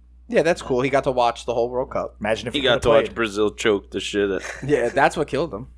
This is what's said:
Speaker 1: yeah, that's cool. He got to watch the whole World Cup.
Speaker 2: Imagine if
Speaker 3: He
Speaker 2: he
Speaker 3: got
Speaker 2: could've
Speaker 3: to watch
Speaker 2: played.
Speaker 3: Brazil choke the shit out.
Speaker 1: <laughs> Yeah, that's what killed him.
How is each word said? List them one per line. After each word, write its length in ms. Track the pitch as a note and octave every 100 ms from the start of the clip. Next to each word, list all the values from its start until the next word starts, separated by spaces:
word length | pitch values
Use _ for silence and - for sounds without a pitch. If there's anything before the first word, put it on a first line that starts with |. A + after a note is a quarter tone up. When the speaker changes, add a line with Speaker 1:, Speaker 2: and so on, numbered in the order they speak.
| _ - -
Speaker 1:
yeah, 140 | A#3
that's 220 | D3 -
cool. 180 | - B2+
He 80 | C3+
got 140 | C3+
to 80 | C3+
watch 340 | B2+ A#2 A#2 -
the 80 |
whole 160 | A#2+ A#2
World 220 | B2 C3
Cup. 240 | - F2 -
Speaker 2:
Imagine 280 | G#2 A2 A#2
if 60 | C#3+
Speaker 3:
He 60 |
Speaker 2:
he 20 |
Speaker 3:
got 180 | B2+ A#2
Speaker 2:
could've 0 |
Speaker 3:
to 80 | B2+
watch 160 | A2+ A2+
Speaker 2:
played. 100 | G2+
Speaker 3:
Brazil 360 | A2+ G2 G#2+
choke 400 | - A2+ G2+ -
the 80 | G2+
shit 320 | - G#2 G2+
out. 100 | F#2 - -
Speaker 1:
<laughs> 100 | C#3
Yeah, 220 | C#3+ A#2
that's 260 | C3 D3+ E3+
what 120 | D3
killed 260 | C3+ E3
him. 140 | G2+ B2+